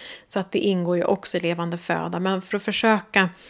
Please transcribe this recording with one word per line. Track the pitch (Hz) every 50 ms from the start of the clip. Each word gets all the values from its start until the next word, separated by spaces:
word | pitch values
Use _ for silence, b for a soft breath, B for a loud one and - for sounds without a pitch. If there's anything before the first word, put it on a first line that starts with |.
| B B B B B
så | B - 202
att | 180 -
det | - 202
ingår | - 202 190 180 175 175 180
ju | 175 -
också | - 196 185 - - -
i | 170
levande | 170 165 170 170 170 170 170 170
föda, | - - 170 165 165 170 175 170
men | 185 190 196 185
för | 190 - -
att | 202
försöka | - 220 202 - - 226 220 202 - - - 202 190 175 B B B